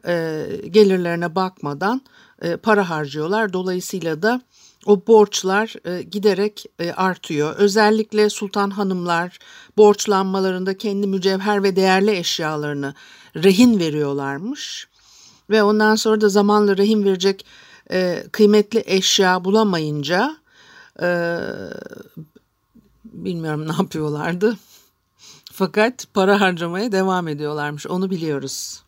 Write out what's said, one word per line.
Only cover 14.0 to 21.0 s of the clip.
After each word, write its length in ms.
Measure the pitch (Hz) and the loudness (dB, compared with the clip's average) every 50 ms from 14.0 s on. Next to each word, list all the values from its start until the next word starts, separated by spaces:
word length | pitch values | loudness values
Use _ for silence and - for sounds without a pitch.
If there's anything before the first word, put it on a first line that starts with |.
| 147 139 139 143 139 139 139 143 180 233 294 - - - - - - _ _ _ _ _ _ - - - _ _ _ - | -2 -2 -2 -4 -4 -4 -6 -6 -8 -10 -10 -10 -12 -12 -14 -14 -16 _ _ _ _ _ _ -20 -20 -20 _ _ _ 0
Ve 120 | 202 220 | 2 4
ondan 340 | 208 202 214 214 214 214 220 | 4 4 4 4 4 4 4
sonra 240 | 214 - 220 220 214 | 2 2 2 2 4
da 80 | 214 208 | 2 4
zamanla 480 | 190 208 202 202 208 208 208 202 196 | 4 4 4 4 4 4 4 2 4
rehin 280 | 185 202 214 220 214 202 | 2 2 2 2 2 2
verecek, 420 | 196 190 180 185 196 190 190 - _ - - - - - - _ _ | 0 0 2 0 -2 -2 -2 -12 _ -20 -20 -20 -20 -20 -20 _ _
e, 340 | - 185 185 180 170 - - - | -2 -2 0 0 -2 -6 -8 -10
kıymetli 500 | - - 214 202 208 214 208 208 - 226 - | 2 4 6 6 6 4 4 2 -2 -4 -2
eşya 580 | - 190 190 190 - - - 196 185 185 185 175 | 0 0 0 0 0 2 2 4 4 2 0 0
bulamayınca, 920 | 190 196 220 220 202 180 165 156 151 147 147 143 143 175 185 233 294 311 _ _ _ _ _ _ - - - - _ _ - | 0 2 2 2 2 0 -2 -2 -4 -4 -6 -4 -2 0 0 0 -2 -4 _ _ _ _ _ _ -20 -20 -20 -20 _ _ -4